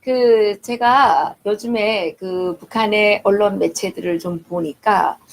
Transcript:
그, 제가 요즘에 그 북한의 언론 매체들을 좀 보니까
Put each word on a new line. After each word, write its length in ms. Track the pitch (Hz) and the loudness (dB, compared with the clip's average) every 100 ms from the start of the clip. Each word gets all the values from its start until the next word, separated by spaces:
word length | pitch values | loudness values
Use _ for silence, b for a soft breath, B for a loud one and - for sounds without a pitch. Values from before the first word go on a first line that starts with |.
그, 580 | - 254 247 226 208 202 | -2 2 4 4 2 -2
제가 720 | - 240 240 262 254 143 151 - | -8 0 2 4 4 2 0 -6
요즘에 680 | 202 208 233 233 208 214 165 - | -6 -6 -4 -2 0 -2 -4 -8
그 360 | 185 185 180 170 | -8 -6 -6 -6
북한의 600 | - 226 220 214 208 208 | -8 -2 0 2 2 2
언론 340 | 202 202 208 196 | 2 2 0 0
매체들을 640 | 170 165 185 - 175 170 | -4 -4 -8 -6 -6 -4
좀 240 | 180 170 | -6 -8
보니까 760 | 165 175 160 - 220 196 - - B | -8 -6 -6 -4 -2 0 0 -4 B